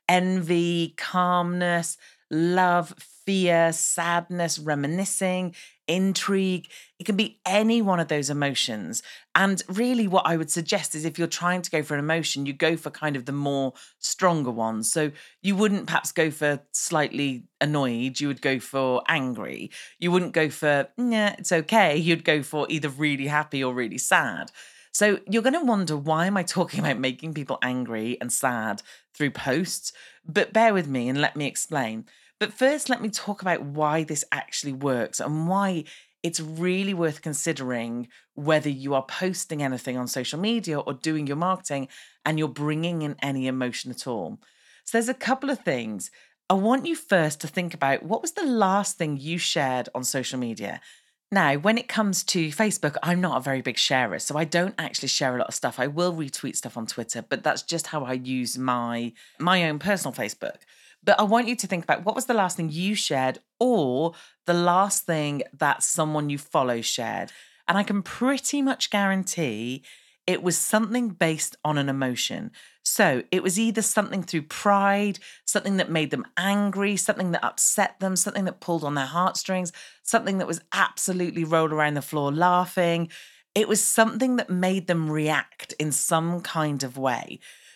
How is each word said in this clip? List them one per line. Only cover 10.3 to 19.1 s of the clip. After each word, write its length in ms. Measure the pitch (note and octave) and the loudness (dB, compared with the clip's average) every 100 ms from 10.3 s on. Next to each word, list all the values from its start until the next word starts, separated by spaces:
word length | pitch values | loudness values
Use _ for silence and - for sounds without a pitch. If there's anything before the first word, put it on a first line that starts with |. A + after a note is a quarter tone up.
| E3 | 2
would 140 | D3+ | 0
suggest 420 | F3 D#3+ G3 - | -2 0 -2 -2
is 120 | D#3 D#3 | -4 -4
if 120 | D#3 | -2
you're 100 | E3 | -4
trying 360 | - F3 F3+ | 0 0 0
to 80 | F3 | 0
go 100 | D#3 | -2
for 140 | D3+ D3 | -2 -2
an 40 | |
emotion, 460 | D3+ E3 D3+ C#3 C#3 | 0 0 0 -4 -4
you 80 | |
go 240 | C#3 D#3+ E3 | 0 2 2
for 140 | D3+ | -4
kind 240 | - D3+ C3+ | -4 -4 -4
of 100 | B2 | -4
the 60 | |
more 420 | C#3+ C#3+ C#3 C3+ - - _ | -2 0 0 -2 -4 -20 _
stronger 540 | - - F#3 E3 B2 | -6 2 4 4 0
ones. 400 | A#2 A2+ A2 A2 | -2 -2 -2 -2
So 200 | E3 D3+ D3 - _ | 0 -2 -4 -20 _
you 140 | F#3+ G3 | 0 2
wouldn't 320 | G#3+ G3+ D#3 | 4 2 0
perhaps 240 | D#3+ - | -2 -2
go 180 | - D#3+ | 0 0
for 300 | D3+ D3+ C#3+ _ | 2 0 0 _
slightly 760 | - - D#3+ C#3+ C3 C#3 B2+ - - | -6 0 0 0 0 -2 -4 -10 -2
annoyed, 580 | D3 D3 C3 A#2 C3 B2+ | 0 2 0 0 -2 -2
you 80 | C#3+ | -4
would 140 | C3 | 0
go 160 | C#3 C3 | 0 0
for 420 | - C3+ C3 B2 | -2 -2 2 0
angry. 640 | - | 2